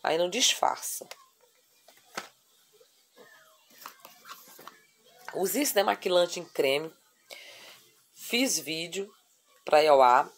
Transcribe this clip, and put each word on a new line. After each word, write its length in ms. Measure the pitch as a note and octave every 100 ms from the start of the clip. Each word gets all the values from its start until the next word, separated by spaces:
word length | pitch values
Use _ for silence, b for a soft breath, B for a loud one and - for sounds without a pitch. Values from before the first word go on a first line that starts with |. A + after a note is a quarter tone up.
aí 160 | - D#3+
não 140 | F3+
disfarça. 760 | G#3+ C4 - - - - - - - _ _ _ _ _ _ _ _ _ - - _ _ _ _ _ _ _ _ _ - - _ _ _ - - - - - - - - - - - _ _ _ _ - D#3
Usei 260 | F#3+ A3
esse 140 | C#4+ G#3
demaquilante 640 | G#3 G3+ F#3+ F3 F3 F3
em 60 | D#3+
creme, 460 | - C#3+ C3+ D#3+ _ _ _ _ B B B B B B B _ -
fiz 420 | - A#3 C4 D#3+
vídeo 560 | D3 D#3+ E3+ F3+ G3+ _ _ _ _ _
pra 160 | - D3+
Iauá. 480 | D#3 C#3 B2 B2+ D3